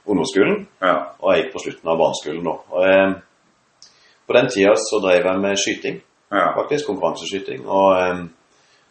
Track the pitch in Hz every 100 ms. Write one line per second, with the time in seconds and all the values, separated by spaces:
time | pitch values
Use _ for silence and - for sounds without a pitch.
0 | - 98 78 95 147 208 196 - 95 78
1 | - - 92 90 80 90 80 - 80 82
2 | 76 67 - 82 85 - - 87 92 98
3 | 98 95 - _ _ _ _ _ - _
4 | _ _ - 120 - 101 98 110 - 107
5 | 95 90 92 95 98 98 - 98 - -
6 | _ _ - 101 82 76 123 147 - 95
7 | 82 82 82 98 98 - - 98 98 95
8 | 90 90 87 _ _ _ _ _ _